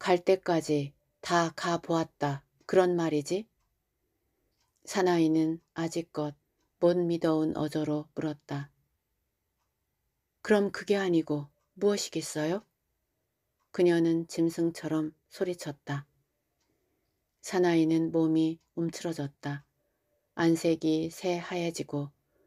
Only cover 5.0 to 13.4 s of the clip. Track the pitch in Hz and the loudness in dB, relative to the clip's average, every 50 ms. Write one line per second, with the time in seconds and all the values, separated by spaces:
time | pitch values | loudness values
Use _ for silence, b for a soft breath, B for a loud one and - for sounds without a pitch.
5 | 180 180 175 170 160 156 160 160 160 160 165 170 _ _ - - 165 165 - 170 | 2 4 4 4 4 4 2 2 0 0 -2 -6 _ _ -10 -6 -6 -6 -4 -6
6 | 160 - - - 151 147 143 _ _ _ _ _ _ _ _ - - 175 175 180 | -8 -8 -6 -6 -6 -6 -8 _ _ _ _ _ _ _ _ 2 2 4 4 4
7 | 175 170 170 165 - 165 160 156 156 156 - - 151 151 - 160 151 156 151 151 | 2 0 0 0 2 2 2 2 0 0 -2 -2 -4 -4 -2 -4 -2 -2 -2 -4
8 | 151 - - - 160 156 151 147 _ - 143 143 143 - _ _ _ _ _ _ | -4 -8 -10 -6 -6 -6 -6 -8 _ -10 -8 -8 -8 -10 _ _ _ _ _ _
9 | _ _ _ _ _ _ _ _ _ _ _ _ _ _ _ _ _ _ _ _ | _ _ _ _ _ _ _ _ _ _ _ _ _ _ _ _ _ _ _ _
10 | _ _ _ _ _ _ _ _ - - 214 208 202 196 - - - - 202 202 | _ _ _ _ _ _ _ _ 0 2 2 4 2 0 -4 -6 -2 0 0 0
11 | 196 185 175 165 160 - 151 147 147 - _ _ _ _ _ 190 196 202 202 202 | 2 2 2 2 2 0 -4 -6 -6 -10 _ _ _ _ _ -2 0 0 0 0
12 | - - - 160 151 - - 156 151 156 175 208 - _ _ _ _ _ _ _ | -4 -6 -6 -8 -8 -6 -6 -4 -2 -2 -2 -4 -6 _ _ _ _ _ _ _
13 | _ _ _ _ _ _ _ _ | _ _ _ _ _ _ _ _